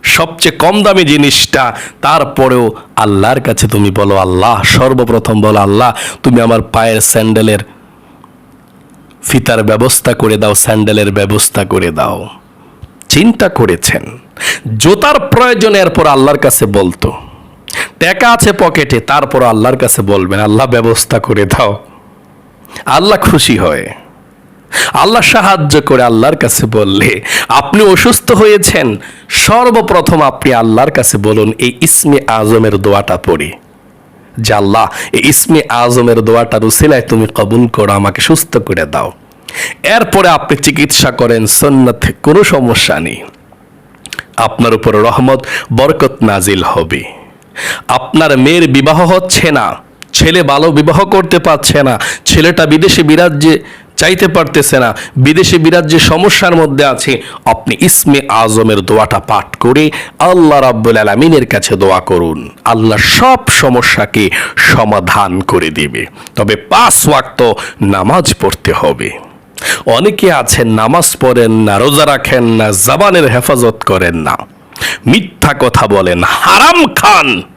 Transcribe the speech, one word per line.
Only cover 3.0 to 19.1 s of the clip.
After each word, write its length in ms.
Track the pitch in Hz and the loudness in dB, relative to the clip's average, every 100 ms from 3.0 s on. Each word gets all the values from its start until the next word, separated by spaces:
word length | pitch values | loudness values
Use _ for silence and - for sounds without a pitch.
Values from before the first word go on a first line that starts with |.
| 107 101 104 131 | 0 2 0 0
কাছে 280 | - 110 107 | -2 -2 0
তুমি 220 | 104 101 | 0 0
বলো, 260 | 98 101 98 | 0 0 0
আল্লাহ, 460 | 92 92 104 110 | 0 0 0 0
সর্বপ্রথম 800 | - - 131 127 120 117 - 110 | 0 2 2 2 0 0 0 0
বলো, 200 | 104 107 | 2 2
আল্লাহ, 340 | 98 101 123 113 - - | 2 2 0 -2 -10 -4
তুমি 180 | - 120 | 0 2
আমার 220 | 117 113 | 2 0
পায়ের 380 | 113 - 113 110 | 0 -2 0 0
স্যান্ডেলের 580 | - 117 110 110 110 104 104 - _ _ _ - - _ _ _ _ - - - - - | 0 0 0 0 0 -2 -6 -20 _ _ _ -20 -20 _ _ _ _ -20 -20 -20 -20 -16
ফিতার 400 | - 135 113 113 | -4 -2 0 -2
ব্যবস্থা 500 | 107 107 123 - - | 0 0 0 0 -2
করে 240 | 120 113 107 | 0 0 0
দাও, 180 | 107 | 0
স্যান্ডেলের 580 | 101 - 110 107 107 101 | -2 0 0 0 0 0
ব্যবস্থা 520 | 98 98 104 - - | -2 -2 -2 -2 -4
করে 260 | 95 98 87 | -2 -2 -2
দাও। 380 | 78 71 - - - _ _ - - - _ - | -4 -6 -6 -12 -20 _ _ -20 -20 -20 _ -4
চিন্তা 400 | - 208 226 196 | 2 2 2 -2
করেছেন, 720 | - 110 85 - - - - - - - - - 110 | 0 0 0 -2 -4 -6 -18 -20 -12 -8 -8 -8 -2
জুতার 440 | 151 208 277 294 | 0 2 2 0
প্রয়োজন, 540 | - 233 247 233 220 | 0 0 2 2 2
এরপর 320 | 202 180 - 156 | 2 0 2 2
আল্লাহর 320 | 135 135 143 | 2 2 2
কাছে 280 | 143 - 113 | 0 0 0
বলতো, 460 | 101 92 87 - - - - - - - - - - | 0 -2 -2 -8 -8 -18 -20 -20 -20 -16 -12 -12 -4
টাকা 340 | 165 190 240 | -2 0 2
আছে 200 | 233 - | 4 2
পকেটে, 480 | 196 175 165 135 120 | 2 0 0 0 -2
তারপর 420 | 110 | 0